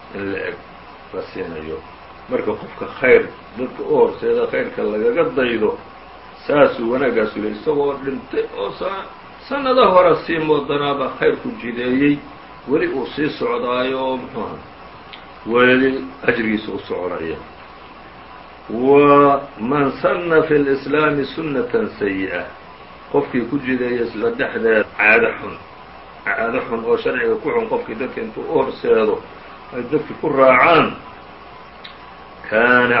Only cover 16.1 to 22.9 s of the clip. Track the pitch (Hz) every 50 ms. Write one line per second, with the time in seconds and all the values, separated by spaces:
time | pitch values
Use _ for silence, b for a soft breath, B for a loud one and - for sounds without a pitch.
16.1 | - - - - 117 117 110 110 107 101 101 101 95 101 - - 98 87 90 90
17.1 | 95 90 82 82 78 - - - - - - - - - - - - - - -
18.1 | - - - - - - - - - - - - 107 117 127 135 143 143 143 143
19.1 | 143 143 143 143 139 139 - - - - 107 123 143 147 139 131 123 - - 185
20.1 | 185 180 175 170 160 156 - - 147 147 143 139 139 135 - 139 143 151 156 151
21.1 | 147 143 131 131 - 160 160 151 139 127 117 - - 113 107 98 - - 107 101
22.1 | 95 95 95 90 87 87 87 - - - - - - - - -